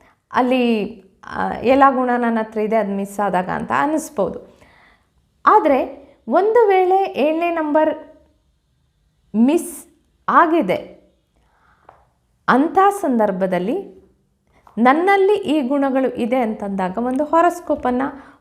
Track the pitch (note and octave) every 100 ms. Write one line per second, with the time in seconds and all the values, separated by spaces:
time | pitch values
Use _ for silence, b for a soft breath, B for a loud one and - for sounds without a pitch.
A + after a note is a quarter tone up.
0 | b b _ A3+ B3 B3+ A#3+ A3 F#3+ -
1 | - _ - - F#3+ - A3+ C4+ C4+ B3+
2 | B3+ A#3+ A#3+ A3+ A3 A3 G#3+ A3+ G3+ G3
3 | G3 - G3+ F3+ F#3 D#3+ - B3 C#4+ D#4
4 | D#4 - F3+ - b b b b b b
5 | b _ _ _ - G#4 D#4+ C4+ E4 -
6 | - _ - D4+ G#4 A4+ G#4+ F#4+ F4+ F#4+
7 | G4 - D4 D#4+ F4 E4+ D#4 D4+ D#4 -
8 | - - _ _ _ _ _ _ _ _
9 | _ _ _ G#3 B3 E4 - - - _
10 | _ _ - B3+ E4 E4 F#3+ - - -
11 | _ _ _ _ b b b b b b
12 | b _ _ _ - A#3+ D4+ F#4+ G4 G4
13 | D#4 A#3 G#3 F#3 F#3 F3+ F#3 F4+ - -
14 | _ _ _ _ _ b b - B3 D4+
15 | F#4 G4 F#4+ G#4 - D4+ B3 C#4+ C#4 C4
16 | C4 - A3+ B3+ A3 G#3+ G3+ G3 F#3 F#3
17 | A#3+ B3+ D4 E4 E4+ F4 - D4 B3+ B3
18 | C#4 B B B